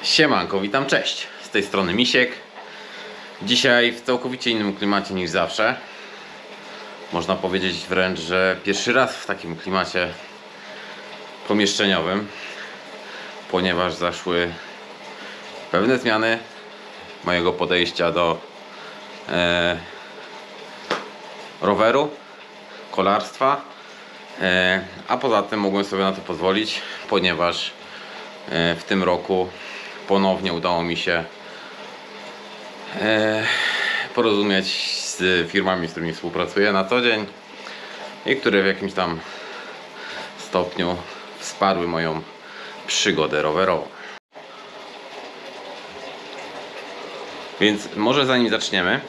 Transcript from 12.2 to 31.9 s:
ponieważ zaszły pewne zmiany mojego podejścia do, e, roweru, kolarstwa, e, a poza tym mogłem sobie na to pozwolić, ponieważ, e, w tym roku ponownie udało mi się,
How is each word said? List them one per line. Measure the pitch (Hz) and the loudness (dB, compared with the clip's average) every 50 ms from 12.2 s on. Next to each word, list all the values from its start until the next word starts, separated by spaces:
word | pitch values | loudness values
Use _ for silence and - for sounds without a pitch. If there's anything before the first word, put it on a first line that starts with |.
| 107 101 - - - - - - - - - - - - - - - - - - - - - - - - | -2 -4 -10 -12 -12 -12 -12 -12 -12 -12 -12 -14 -14 -14 -14 -14 -14 -12 -12 -12 -12 -12 -14 -14 -8 -2
ponieważ | - 90 90 92 87 85 90 90 80 | 0 2 4 4 4 4 2 2 0
zaszły | - 87 87 85 - - 90 87 87 87 87 85 85 - - - - - - - - - - - - - - - - - - - - - - | 0 -2 -2 -2 -2 -2 0 2 2 2 0 -2 -8 -12 -14 -14 -14 -16 -16 -16 -16 -14 -14 -14 -14 -14 -14 -12 -14 -14 -14 -14 -14 -8 0
pewne | - - 107 117 139 | 2 4 6 6 4
zmiany | 123 127 123 107 110 110 113 113 113 113 - - - - - - - - - - - - - - - - | 4 4 2 4 4 4 4 2 2 -2 -12 -16 -16 -16 -16 -16 -16 -16 -16 -16 -16 -16 -16 -16 -6 -2
mojego | 87 87 87 87 90 87 | 2 2 4 4 4 4
podejścia | - 87 87 90 87 90 87 - - 87 85 | 2 2 4 4 4 4 2 2 2 2 2
do, | 82 87 87 82 80 - - - - - - - - - - - - - - - - - - - | 4 4 4 4 2 0 -4 -14 -16 -16 -16 -16 -16 -14 -14 -14 -14 -14 -14 -14 -14 -12 -8 -2
e, | - 87 87 87 87 87 87 87 87 87 85 - - - - - - - - - - - - - - - - - - - - - - - - - - - - - - - - - - - | 0 2 4 4 4 4 4 2 2 0 -4 -10 -14 -14 -14 -14 -14 -14 -14 -14 -14 -16 -16 -16 -16 -16 -16 -16 -16 -14 -4 -4 -4 -4 -4 -10 -14 -14 -16 -16 -14 -14 -14 -16 -12 0
roweru, | - 95 101 92 107 113 120 139 151 147 147 - - - - - - - - - - - - - - - | 2 2 4 6 6 6 6 6 4 2 -2 -10 -16 -18 -18 -18 -18 -18 -18 -18 -18 -16 -16 -16 -14 -6
kolarstwa, | - - 92 98 101 107 - - - - 135 135 143 147 - - - - - - - - - - - - - - - - | -2 2 4 4 4 4 2 -2 -2 2 4 4 4 2 -2 -12 -16 -18 -18 -18 -18 -18 -18 -18 -16 -16 -16 -14 -8 -2
e, | 90 92 90 92 92 92 92 95 92 - - - - | 2 4 4 6 6 6 4 2 0 -4 -12 -14 -2
a | - - | -2 -2
poza | 123 131 127 113 104 98 | 2 4 4 4 4 4
tym | - 110 107 | 2 0 2
mogłem | 101 98 95 101 98 | 2 4 4 2 2
sobie | 98 98 95 98 | 2 2 2 2
na | 95 | 2
to | 95 95 | 2 0
pozwolić, | 90 - 87 76 85 95 95 104 110 107 - - - - - - - - | -4 -6 -4 2 2 4 4 4 2 0 -2 -4 -6 -8 -10 -10 -4 2
ponieważ, | 110 98 87 90 87 78 87 87 82 - - - - - - - - - - - - - - - - - - - | 2 4 4 4 4 4 2 2 2 0 -4 -6 -8 -10 -16 -16 -14 -14 -14 -12 -12 -12 -12 -14 -14 -14 -10 -2
e, | 62 82 85 85 85 | 0 2 4 4 2
w | 85 - | 0 0
tym | - 110 95 90 | 0 2 4 4
roku | 90 90 87 - - 95 92 92 92 - - - - - - - - - - - | 4 4 2 2 2 2 2 2 0 -2 -10 -12 -12 -10 -10 -10 -12 -12 -12 0
ponownie | - 98 98 98 98 92 85 92 92 85 | 2 4 6 6 6 4 4 2 0 0
udało | 85 85 90 87 85 85 | 2 2 2 2 2 2
mi | 87 85 | 0 0
się, | 82 - 90 87 85 82 - - - - - - - - - - - - - | 0 2 2 2 2 0 -4 -10 -14 -16 -14 -14 -14 -14 -14 -14 -14 -14 -14